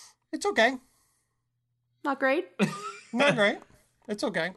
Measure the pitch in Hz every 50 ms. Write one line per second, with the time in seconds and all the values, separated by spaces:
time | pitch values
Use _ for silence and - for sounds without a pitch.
0 | - - _ _ _ - 320 302 - 403 403 240 220 254 269 254 _ _ _ _
1 | _ _ _ _ _ _ _ _ _ _ _ _ _ _ _ _ _ _ _ _
2 | - 285 269 277 269 262 277 349 - - _ - 202 - - - - - - -
3 | - - 226 240 285 285 - 233 202 208 302 392 - _ - _ _ _ _ _
4 | _ - 214 208 208 185 175 175 160 185 185